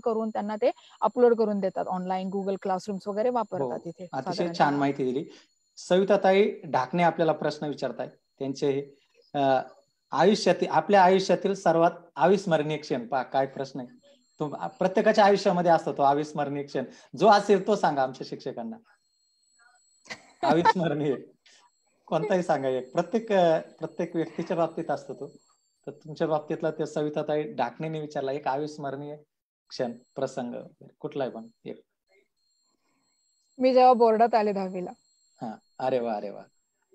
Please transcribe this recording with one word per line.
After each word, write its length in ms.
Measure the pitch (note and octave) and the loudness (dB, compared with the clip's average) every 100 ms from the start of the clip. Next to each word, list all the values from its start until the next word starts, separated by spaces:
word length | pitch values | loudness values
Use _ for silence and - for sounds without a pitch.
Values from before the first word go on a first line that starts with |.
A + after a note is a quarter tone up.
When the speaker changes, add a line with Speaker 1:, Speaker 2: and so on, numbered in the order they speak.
Speaker 1:
करून 240 | A#3 A3 A3 | -2 -2 -2
त्यांना 280 | A3 G#3 G#3+ | -6 -6 -2
ते 140 | B3 - - - | -2 -2 -8 -4
upload 340 | A3+ B3+ A#3+ | -2 4 4
करून 260 | A3+ G#3+ G3+ | 6 2 0
देतात 260 | F#3+ F3+ F3+ | -2 -4 -4
online, 420 | F#3 F3+ F#3 F#3+ | -4 -4 -4 -4
Google 280 | G3 F#3+ F#3+ G3 | -4 -4 -4 -4
Classrooms 340 | F#3 - F#3+ G#3 | -4 -4 -10 -6
वगैरे 220 | G3+ A#3+ | -4 -2
वापरतात 500 | B3 G#3+ F#3 C3 E3 | -2 -4 -4 -4 -6
Speaker 2:
हो, 40 | E3+ | -10
Speaker 1:
इथे 180 | - F3+ | -14 -12
Speaker 2:
अतिशय 220 | D3 F#3 | -8 -6
Speaker 1:
साधारणतः. 240 | F3 F3 E3+ | -4 -4 2
Speaker 2:
छान 160 | D3+ | 2
माहिती 300 | C#3+ C#3 C#3 | 2 0 0
दिली. 200 | C3 B2+ F3 - _ _ _ - | -2 -4 -6 -14 _ _ _ -12
सविताताई 760 | - F#3 G3 G3 F#3+ F#3+ A3 - E3 | 0 2 4 4 4 4 4 0 -4
ढाकणे 300 | C3 B2+ F3 | -2 0 2
आपल्याला 300 | E3+ E3 D#3+ | 2 4 0
प्रश्न 340 | D3+ D3+ C#3+ D3+ | 0 -2 -4 -6
विचारतायत, 440 | C3+ C3 A#2 C3 - _ - | -6 -6 -6 -10 -14 _ -10
त्यांचे, 560 | C3+ C3+ D3 C3+ C#3 - _ _ _ | -8 -2 -2 -2 -4 -14 _ _ _
अ, 40 | D3 C#3 C3 - - _ _ _ | -2 2 2 0 -10 _ _ _
आयुष्यातील, 560 | C3+ F3+ G#3+ F#3+ F3 F3+ | 2 4 4 2 0 0
आपल्या 340 | D#3 D#3+ G3+ | 0 4 6
आयुष्यातील 520 | F#3 F#3+ F#3+ F3 F#3+ | 6 6 2 0 0
सर्वात 360 | F#3+ F3+ E3 E3+ F3 - - | -2 2 4 2 0 -10 0
अविस्मरणीय 600 | E3 G3+ G3 D#3 D3 D#3 | 2 2 2 0 0 -4
क्षण, 300 | - C#3 A#2 | -4 -6 -2
पहा 160 | C3+ | -4
काय 240 | B2 C#3 C#3 | -2 -2 -2
प्रश्न 340 | - C3+ C#3 | -4 -10 -10
आहे. 80 | B2 - _ _ _ - | -14 -18 _ _ _ -10
तुम-, 260 | D3+ - E3+ | -8 -8 -10
प्रत्येकाच्या 580 | - - - A3 A3 | -2 -2 2 4 6
आयुष्यामध्ये 460 | G3+ G3+ G3+ F3+ F3 | 6 4 2 2 4
असतो 220 | D#3+ E3 | 2 2
तो 100 | C#3+ | 0
अविस्मरणीय 600 | C#3 C#3+ D3+ D3+ C#3 C#3+ | 2 2 -2 -6 -6 -6
क्षण, 220 | C#3+ C#3+ B2 - - B2+ | -6 -6 -8 -12 -18 2
जो 120 | G3+ | 6
असेल 380 | G3+ G3+ G3 F#3+ | 6 6 2 2
तो 100 | G3+ | 0
सांगा 260 | F3+ C#3+ | 0 0
आमच्या 240 | C3 C3 C#3 | -2 -4 -14
शिक्षकांना. 460 | - C3+ A#2+ A2+ A2+ _ _ _ _ _ _ _ _ _ _ _ _ - - _ _ | -12 -10 -10 -10 -14 _ _ _ _ _ _ _ _ _ _ _ _ -20 -20 _ _
Speaker 1:
<laughs> 0 | |
Speaker 2:
अविस्मरणीय 720 | E4+ A#3 F3 F#3+ D#3+ D3 C#3+ B2 - _ _ _ _ _ _ _ - | 2 4 4 2 0 0 -2 -2 -6 _ _ _ _ _ _ _ -4
कोणताही 360 | D#3+ - F#3 | -2 0 0
सांगा 260 | F3 D3 C3+ | 0 -2 0
एक, 240 | B2+ B2+ | -4 -4
प्रत्येक, 400 | E3 F3 A#3 A3 | -4 -2 -2 0
अ, 260 | G3 E3+ D#3+ | 4 4 2
प्रत्येक 580 | - - D#3+ - F3 E3 | -2 -12 -10 -8 -6 -4
व्यक्तीच्या 400 | D#3 - E3+ E3+ | -4 -6 -4 -2
बाबतीत 340 | D#3+ E3 - | -2 -4 -6
असतो 240 | C#3+ - | -6 -8
तो. 120 | C3 D#3+ - _ _ _ _ - | -14 -14 -18 _ _ _ _ -18
तर 40 | |
तुमच्या 360 | - D#3 D3 D#3+ | -18 -14 -6 -2
बाबतीतला 440 | D3+ D3+ D#3+ D#3+ | -2 -4 -6 -4
ते 160 | D#3 D3 | -4 -6
सविताताई 680 | D#3+ D3+ D3+ D3+ D3+ D3+ | -4 -4 -4 -4 -4 -4
ढाकणेने 460 | A#2+ A#2+ - D#3+ D#3+ | -4 -6 -6 -8 -8
विचारला 320 | D3 D3 C3+ | -8 -6 -6
एक 160 | C#3+ C#3+ | -4 -4
अविस्मरणीय 680 | C3+ D3+ D#3 C#3 C3+ D3 D3+ _ _ _ _ _ | -4 -6 -8 -10 -10 -12 -16 _ _ _ _ _
क्षण, 240 | - B2 A#2 _ | -8 -8 -8 _
प्रसंग, 400 | - C3+ - A#2+ A#2+ A#2+ _ C#3 _ | -8 -6 -6 -8 -10 -14 _ -20 _
कुठलाही 300 | D3 D3 B2+ | -12 -8 -8
पण 160 | A2 A2+ _ | -8 -16 _
एक. 180 | - - _ _ _ _ _ _ _ _ _ _ _ _ _ _ _ _ _ - | -16 -16 _ _ _ _ _ _ _ _ _ _ _ _ _ _ _ _ _ 0
Speaker 1:
मी 160 | C4 | 4
जेव्हा 180 | B3+ B3+ | 6 8
बोर्डात 420 | A#3+ A#3 A3 A#3 | 8 6 4 4
आले 180 | A3+ G#3 | 2 0
दहावीला. 380 | G3 F#3+ F#3 F3+ A3+ _ _ _ - | -2 -4 -6 -10 -12 _ _ _ -14
Speaker 2:
हा, 140 | A#2+ G#2+ _ - | -14 -14 _ -6
अरे 200 | C3 C3 | -2 -2
वा, 160 | A#2 | -2
अरे 160 | G#2 G#2 | -6 -8
वा. 100 | G#2 G2+ _ _ _ _ | -12 -18 _ _ _ _